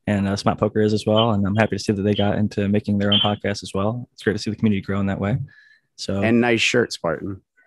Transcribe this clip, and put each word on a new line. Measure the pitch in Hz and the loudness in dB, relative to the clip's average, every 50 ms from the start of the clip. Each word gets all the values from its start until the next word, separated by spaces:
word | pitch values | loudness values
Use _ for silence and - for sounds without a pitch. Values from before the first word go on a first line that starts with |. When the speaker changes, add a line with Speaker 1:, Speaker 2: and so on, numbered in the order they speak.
| - | -4
Speaker 1:
and, | 104 104 98 98 | -2 0 0 0
uh, | 98 101 | 0 -2
Smart | - - 113 92 - | 0 0 0 0 2
Poker | 110 107 - 107 | 0 0 2 2
is | 107 107 107 | 2 2 2
as | 101 - | 0 0
well. | 110 107 110 113 120 | 2 2 4 4 2
And | 104 98 98 | 2 0 0
I'm | 95 101 | 0 2
happy | 113 107 - 98 | 2 2 2 2
to | 98 - | -4 -2
see | - 104 | -2 0
that | 98 98 | 0 2
they | 104 101 | 0 2
got | 98 101 101 - | 2 2 0 0
into | - 107 95 - 107 101 | 0 -2 -2 -2 -2 0
making | 98 104 104 - 104 104 101 | 0 0 0 0 0 0 0
their | 101 101 | 2 2
own | 101 101 | 2 2
podcast | - 104 104 - - 101 101 - 95 | 2 0 -2 -2 -4 -6 -6 -6 -8
as | - - | -6 -4
well. | 95 98 110 120 120 120 - _ | -2 -2 -2 -4 -6 -10 -14 _
It's | - | -4
great | - 107 95 | -2 -2 -2
to | 107 | -2
see | - 110 | -4 -6
the | 101 | -4
community | - 113 110 101 95 | 0 0 0 0 0
grow | - - 98 101 | -2 -4 -2 -2
in | 101 | -2
that | 98 95 - | -2 -2 -2
way. | 98 101 131 139 139 - - - - _ _ _ _ _ _ | -2 -2 -2 -2 -4 -8 -14 -20 -20 _ _ _ _ _ _
So | - - - 98 98 | -12 -8 -6 -4 0
Speaker 2:
And | 104 113 117 117 | 2 2 4 4
nice | 120 120 117 107 | 4 2 2 2
shirt, | - - - 120 110 - - | 2 2 2 2 0 0 -4
Spartan. | - - 82 76 - - 98 95 - _ _ _ _ _ | -6 -4 -4 -4 -4 -6 -10 -10 -12 _ _ _ _ _